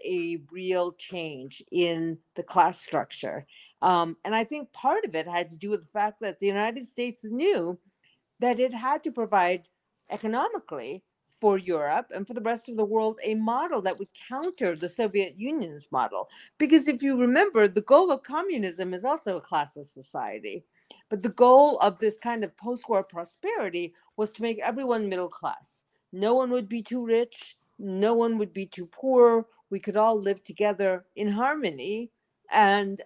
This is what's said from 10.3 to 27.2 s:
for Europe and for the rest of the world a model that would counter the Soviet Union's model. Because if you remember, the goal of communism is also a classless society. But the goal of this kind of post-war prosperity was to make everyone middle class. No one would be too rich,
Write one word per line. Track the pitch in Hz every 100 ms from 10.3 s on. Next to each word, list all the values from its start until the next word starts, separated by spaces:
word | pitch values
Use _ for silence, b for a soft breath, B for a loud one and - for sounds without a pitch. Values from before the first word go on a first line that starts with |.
| 233 381 415 - 147 117 185 _ _ _ -
for | 208 196
Europe | 180 160 147 175 254
and | 185 196
for |
the | 240
rest | 220 233 -
of | 220
the | 208
world | 220 220 220
a | 214 220
model | 220 240 349 269
that | 185 180
would | 196 - -
counter | 262 339 359 214 160
the | 175
Soviet | - 220 196 185 156
Union's | 240 311 175 147 -
model. | 131 113 95 - B B -
Because | 294 311 277
if | 254
you | 277 254
remember, | 247 269 403 226 202
the | 196
goal | - 277 370
of | 269
communism | - 294 392 285 190 170 185 180
is | 240
also | 311 214 175
a |
classless | - 160 143 - 139
society. | - 135 143 110 104 107 98 - B B B B
But | 208
the | 208
goal | - 247 262 294 247
of | 196 175
this | 220 214
kind | 240 233
of | 190 -
post-war | 220 247 - 202
prosperity | 196 170 170 - 381 440 202 175 170 b b -
was | 214
to | -
make | 233 214
everyone | - 233 269 226 202
middle | 185 175
class. | - 156 - - - _ _ _
No | 185 208
one | 254 254
would | 247 196
be | 233
too | 202 247 233
rich, | 226